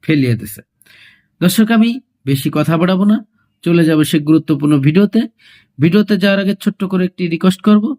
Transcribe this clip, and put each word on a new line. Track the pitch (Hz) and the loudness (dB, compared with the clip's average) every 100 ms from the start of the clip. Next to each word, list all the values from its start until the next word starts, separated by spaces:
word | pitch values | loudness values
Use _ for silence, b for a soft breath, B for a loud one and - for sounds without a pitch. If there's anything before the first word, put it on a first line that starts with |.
ফেলিয়ে | - 156 127 | 0 0 0
দিছে। | 120 - - - _ b b b b b _ | -2 -6 -16 -20 _ b b b b b _
দর্শক, | 175 185 214 | -2 2 2
আমি | 226 233 247 _ _ | 2 0 -2 _ _
বেশি | 135 139 156 | -4 -4 -2
কথা | 151 151 165 | -2 -2 0
বাড়াবো | 180 185 | 0 0
না, | 202 214 - _ _ _ | 0 0 -4 _ _ _
চলে | - 170 | -2 2
যাবো | 165 156 | 2 2
সে | 151 165 | 0 -2
গুরুত্বপূর্ণ | 147 160 156 147 147 151 | 2 0 0 -2 0 2
ভিডিওতে। | 135 160 202 220 262 _ b b b - | 2 2 2 0 -4 _ b b b -2
ভিডিওতে | 156 196 208 208 | 0 0 0 0
যাওয়ার | 196 196 | 0 0
আগে | 196 196 | -2 -2
ছোট্ট | - 208 | -4 -6
করে | 185 190 | -6 -2
একটি | 180 _ 180 | -4 _ -6
রিকোয়েস্ট | 165 185 185 | 0 -2 0
করব | - 214 214 | 2 2 0